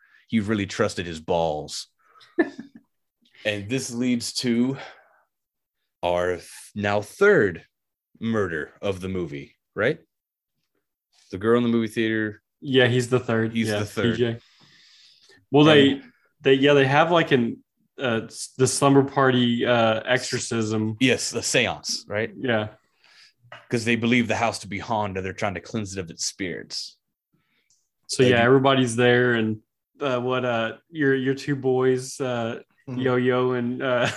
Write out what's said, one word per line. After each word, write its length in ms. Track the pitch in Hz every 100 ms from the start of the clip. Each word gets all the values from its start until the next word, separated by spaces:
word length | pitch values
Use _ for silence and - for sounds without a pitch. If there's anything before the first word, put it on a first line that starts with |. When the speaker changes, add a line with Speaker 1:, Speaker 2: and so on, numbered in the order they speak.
| _ _ -
Speaker 1:
He 120 | 113
really 260 | 101 110 95
trusted 380 | - 104 - 87
his 120 | 80
balls. 680 | 80 85 82 76 73 - -
Speaker 2:
<laughs> 40 | _ _ _ _ - - - - - _ _ _ _ _ _ 107
Speaker 1:
And 240 | 104 101
this 220 | 131 107
leads 400 | 117 127 120 110 -
to 420 | 127 117 127 135 - - _ _ _ _ _ _ _ _ _ _
our 340 | 87 87 90 87
th-, 60 | - - - 104
now 260 | 101 104
third 640 | 104 - - 170 101 82 - _ _ _ _ -
murder 520 | 113 113 95 80 - -
of 200 | 101 92
the 80 | 92
movie, 480 | 92 82 71 - _ _ -
right? 240 | 113 - _ _ _ _ _ _ _ _ _ _ _ _ _
The 60 | 92
girl 200 | 107 120
in 60 |
the 60 | 120
movie 180 | 117 110
theater. 520 | 117 110 110 110 104 _ _
Speaker 2:
Yeah, 260 | 143 131 123
he's 220 | 123 117
the 100 | 127
third. 320 | - 113 113
Speaker 1:
He's 160 | 117 110
Speaker 2:
Yeah, 120 | 104
Speaker 1:
the 60 | 101
third. 300 | - 113 110
Speaker 2:
T 20 |
J. 200 | 120 113 _ _ _ _ _ _ _ _ _ _ -
Well, 160 | 139 151
Speaker 1:
And 100 | 151
Speaker 2:
they, 240 | 139 139 - _ _ _
they, 120 | 135
yeah, 200 | 135 143
they 120 | 143 135
have, 260 | 143 170
like, 200 | 170 160
an, 300 | 135 117 - _ _ _ -
uh, 220 | 131 113 -
s-, 260 | - - -
the 80 | 131
slumber 360 | - 143 139
party, 640 | 135 - 131 123 120 120 113
uh, 360 | 120 113 110 -
exorcism. 880 | 127 - 123 - 117 107 110 107 107
Speaker 1:
Yes, 320 | 131 107 -
a 100 | 117
seance, 640 | - 135 107 78 - - -
right? 240 | 104 113 98
Speaker 2:
Yeah. 320 | 127 113 110 - _ _ _ _ _ _ - - -
Speaker 1:
'Cause 140 | 120 107
they 120 | 117
believe 300 | 117 123 113
the 60 | 101
house 240 | 113 101
to 80 | 98
be 120 | 98
haunted. 440 | - 110 104 95 95
They're 80 |
trying 200 | 90 104 87
to 40 |
cleanse 380 | - 110 98 98
it 20 |
of 100 | 85
its 160 | - -
spirits. 720 | - 92 62 - - - - _ _ _ _ _ _ _ _ _ _ -
Speaker 2:
So, 160 | -
Speaker 1:
They 60 | 127
Speaker 2:
yeah, 80 | 120
Speaker 1:
do. 60 |
Speaker 2:
everybody's 520 | 120 135 135 131 123 113
there, 380 | 123 123 123
and, 260 | 117 110 107 _ _ _ -
uh, 200 | 143 123
what, 260 | 123 127 123
uh, 320 | 117 110 - _
your, 240 | 160 139
your 220 | 135 131 135
two 220 | - 139
boys, 640 | 131 127 131 127 131 -
uh, 380 | 127 120 113 - - _ -
Speaker 1:
Mm-hmm. 140 | 123
Speaker 2:
Yo-Yo 520 | 127 123 123 127 127
and, 280 | 127 120 127
uh, 280 | 131 123 120